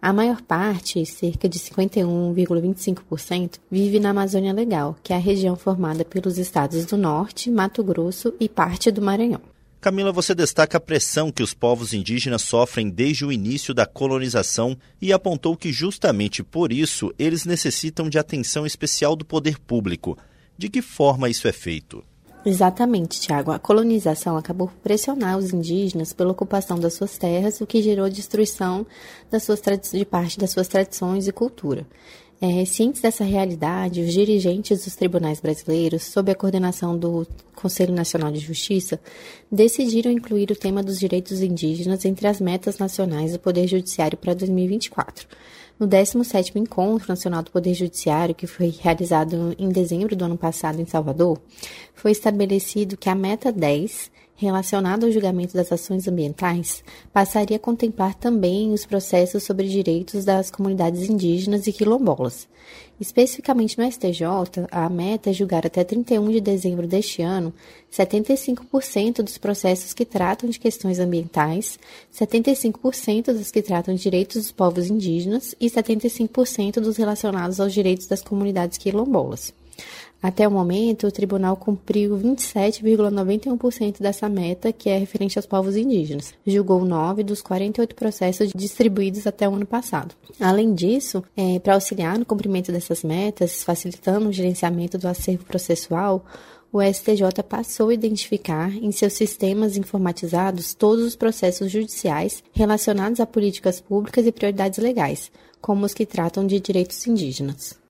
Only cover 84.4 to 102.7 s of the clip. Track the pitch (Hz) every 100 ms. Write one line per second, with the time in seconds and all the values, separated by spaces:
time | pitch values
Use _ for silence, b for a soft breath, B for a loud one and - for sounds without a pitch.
84.4 | 170 180 226 226 - 196 196 214 196 208
85.4 | 202 196 190 196 247 226 151 143 143 -
86.4 | - 202 185 185 180 165 160 196 202 208
87.4 | - 185 196 214 233 - 220 208 185 185
88.4 | 208 190 202 - 226 196 196 196 208 202
89.4 | 202 196 202 233 254 156 165 - _ -
90.4 | 190 196 226 190 175 254 269 190 185 -
91.4 | 190 180 180 196 - 185 165 202 240 208
92.4 | 202 185 185 175 170 165 160 160 208 208
93.4 | 175 - - 170 185 170 - 196 220 190
94.4 | 180 180 170 170 175 185 180 180 - 180
95.4 | 185 185 - 165 - 165 202 190 180 B
96.4 | B B B 202 196 196 - 214 190 185
97.4 | 196 208 226 - 220 240 220 214 - 208
98.4 | - 156 170 196 220 202 202 202 214 -
99.4 | 190 202 220 196 190 202 185 170 170 170
100.4 | 190 185 165 - 208 226 233 233 226 220
101.4 | 185 180 196 202 220 - 196 151 180 -
102.4 | _ - 214